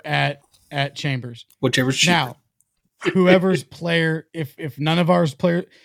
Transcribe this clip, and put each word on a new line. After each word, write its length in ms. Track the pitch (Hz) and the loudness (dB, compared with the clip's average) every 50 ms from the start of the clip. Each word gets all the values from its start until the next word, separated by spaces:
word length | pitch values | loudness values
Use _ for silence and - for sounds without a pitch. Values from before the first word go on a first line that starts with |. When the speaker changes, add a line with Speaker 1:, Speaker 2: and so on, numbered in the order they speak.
| - | -6
Speaker 1:
at, 360 | 151 147 143 143 143 143 - _ _ _ _ _ _ | -4 -2 0 0 -2 -4 -8 _ _ _ _ _ _
at 240 | 147 143 139 139 - | -4 -4 -4 -4 -6
Chambers. 500 | - - 143 135 123 117 123 117 117 - _ _ _ | -6 -6 -4 -4 -4 -8 -12 -16 -18 -20 _ _ _
Speaker 2:
Whichever's 380 | 135 127 - 135 127 131 131 | -2 0 0 0 0 0 0
cheaper. 140 | - - 175 | 0 2 2
Speaker 1:
Now, 260 | 175 160 135 123 - - _ _ _ _ _ _ _ _ _ _ _ _ - 180 - | 2 0 0 -4 -8 -16 _ _ _ _ _ _ _ _ _ _ _ _ -6 0 2
whoever's 500 | 190 180 180 185 190 180 190 180 - - | 4 6 6 6 6 4 2 0 0 -4
<laughs> 20 | |
player, 600 | - - - 165 170 170 165 165 160 160 160 - _ - | -10 -14 -8 -4 -2 0 0 0 0 -2 -4 -8 _ -10
if, 220 | 165 151 - - | -10 -10 -10 -10
if 220 | - 165 143 - 139 | -12 -12 -12 -8 -4
none 180 | 147 156 165 175 | -2 0 0 2
of 100 | 175 165 | 2 2
ours 240 | 180 175 170 143 - | 2 2 2 0 -2
player, 320 | - - 175 170 175 - - _ _ | -2 -2 0 0 -2 -4 -8 _ _